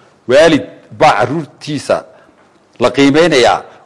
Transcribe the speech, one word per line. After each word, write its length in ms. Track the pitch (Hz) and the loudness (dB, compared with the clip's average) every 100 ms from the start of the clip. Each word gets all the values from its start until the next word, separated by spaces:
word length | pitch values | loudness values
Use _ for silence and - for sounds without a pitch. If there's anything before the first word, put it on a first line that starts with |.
| _ _ - | _ _ -2
waalid 360 | 131 165 147 - - _ | 2 4 2 -4 -18 _
baa 200 | 110 151 107 | -2 0 0
carruurtiisa 840 | 113 156 143 _ - 147 - 87 - - _ _ _ _ _ - | -2 -6 -10 _ -12 -8 -4 -6 -6 -20 _ _ _ _ _ -6
la 100 | 120 | -4
qiimeynayaa 720 | 131 139 143 170 143 113 87 - - | 0 0 2 2 2 2 0 -6 -20